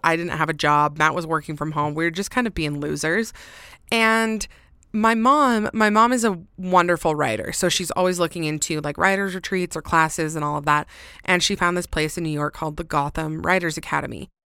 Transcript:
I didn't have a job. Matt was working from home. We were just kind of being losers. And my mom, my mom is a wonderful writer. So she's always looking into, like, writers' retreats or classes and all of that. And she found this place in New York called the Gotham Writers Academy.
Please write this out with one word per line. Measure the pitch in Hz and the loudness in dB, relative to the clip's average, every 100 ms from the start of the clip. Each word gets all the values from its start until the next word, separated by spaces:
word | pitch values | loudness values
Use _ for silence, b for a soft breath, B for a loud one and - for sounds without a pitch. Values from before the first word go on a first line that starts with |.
I | 165 165 | 0 0
didn't | 170 156 | -2 -2
have | 156 | -2
a | |
job. | 151 151 147 151 151 | 0 2 4 2 2
Matt | 156 | 0
was | 156 160 | 0 -2
working | 160 - 151 | -4 -4 -6
from | 156 | -4
home. | 151 147 | -2 -2
We | 151 170 | -2 -2
were | |
just | 165 202 | -2 -4
kind | 254 240 | -2 -2
of | 180 | -2
being | 151 147 | -4 -4
losers. | 147 147 156 190 220 B B B B B - | -4 -2 0 0 -2 B B B B B -4
And | 233 220 226 220 220 - b b _ _ | 2 2 2 0 -2 -8 b b _ _
my | 214 220 226 | 0 2 4
mom, | 233 294 269 226 214 | 4 6 4 2 0
my | 220 214 | 2 4
mom | 214 233 | 6 4
is | 254 220 | 4 0
a | 180 - - | -2 -6 -12
wonderful | 185 180 175 170 165 151 | 2 4 4 2 2 0
writer. | 139 110 - | 0 -2 -4
So | - 180 | -2 0
she's | - 170 | 0 -2
always | - 185 180 | 0 0 2
looking | 170 175 | -2 -2
into, | 156 151 - 156 | -4 -2 -2 -2
like, | 147 143 | -4 0
writers' | 190 196 196 185 | 2 2 -2 -4
retreats | - 190 180 160 | -4 -4 -4 -6
or | |
classes | - 165 156 - 156 160 | 0 2 2 0 -4 -2
and | |
all | 147 147 | -2 -2
of | 147 | 0
that. | 147 - B B B | 0 0 B B B
And | - 175 | -2 0
she | - 202 | 0 0
found | 175 180 | 0 0
this | 175 | -2
place | 160 156 - | -2 -2 -2
in | 165 | -4
New | |
York | 147 147 | -2 -4
called | - 156 151 | -4 -6 -6
the | |
Gotham | 160 151 143 160 156 156 | -4 -2 -2 -4 -6 -4
Writers | - 185 170 156 | 0 0 0 -4
Academy. | - 147 139 113 - _ | -4 -4 -4 -8 -14 _